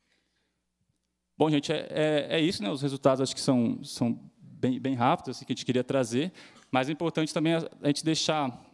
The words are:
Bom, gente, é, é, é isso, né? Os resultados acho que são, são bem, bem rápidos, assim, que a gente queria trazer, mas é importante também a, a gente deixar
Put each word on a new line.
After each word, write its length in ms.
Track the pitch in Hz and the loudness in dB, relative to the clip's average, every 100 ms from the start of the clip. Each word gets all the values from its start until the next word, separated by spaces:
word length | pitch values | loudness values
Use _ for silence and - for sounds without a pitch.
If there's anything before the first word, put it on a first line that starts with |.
| _ _ _ _ _ _ _ _ _ _ _ _ _ - | _ _ _ _ _ _ _ _ _ _ _ _ _ 0
Bom, 100 | 151 | 4
gente, 240 | 147 143 | 4 0
é, 140 | 151 - | -4 -4
é, 360 | - 156 151 - | 0 2 2 0
é 100 | 160 | 0
isso, 200 | 160 202 | 0 0
né? 80 | 208 | -4
Os 140 | 143 | -2
resultados 380 | 139 135 139 131 | -4 2 2 4
acho 120 | 131 | 0
que 80 | - | 0
são, 420 | - 127 113 95 | 2 2 2 -2
são 360 | - - 120 - - _ | -8 -2 -2 -2 -8 _
bem, 440 | - - 123 123 | -20 -4 -2 0
bem 140 | 127 | -2
rápidos, 420 | 127 127 170 - 120 | 2 2 2 -2 -10
assim, 80 | |
que 80 | 131 | -6
a 20 | |
gente 100 | 127 | -6
queria 200 | - 123 | 0 0
trazer, 480 | 123 135 117 120 180 - - - _ | 0 0 0 0 -2 -6 -20 -20 _
mas 160 | 127 131 | 0 0
é 40 | |
importante 400 | 156 165 165 156 | -2 -2 -2 -2
também 220 | 175 160 | 0 0
a, 140 | 165 160 - | 0 -2 -4
a 60 | 147 | -2
gente 180 | 143 | 0
deixar 640 | 160 156 - 156 135 120 - | 0 0 0 0 -2 -6 -16